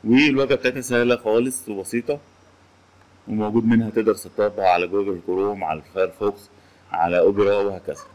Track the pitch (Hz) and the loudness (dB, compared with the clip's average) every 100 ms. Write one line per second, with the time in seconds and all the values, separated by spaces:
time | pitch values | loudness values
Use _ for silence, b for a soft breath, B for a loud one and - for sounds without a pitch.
0 | 110 127 147 135 135 127 127 131 123 120 | 4 4 4 2 0 0 0 -4 -2 0
1 | 120 120 110 113 127 123 - 98 92 120 | 2 0 2 0 0 -6 -10 -10 -6 -6
2 | 117 143 _ _ _ _ _ _ _ _ | -4 -6 _ _ _ _ _ _ _ _
3 | _ _ - 107 107 113 113 117 110 113 | _ _ -8 -4 0 0 4 2 2 0
4 | 107 101 92 - 104 95 95 87 90 98 | 0 -2 -6 -2 -2 2 2 2 2 -2
5 | 98 90 - 92 101 101 82 78 76 95 | -2 -6 -4 -2 -2 -4 -6 -6 -8 -4
6 | 92 - 104 - - b b b b 87 | -4 -2 -4 -4 -20 b b b b -4
7 | 85 87 87 101 101 101 101 92 - 71 | 0 4 4 4 2 2 -2 -6 -10 -12
8 | - | -16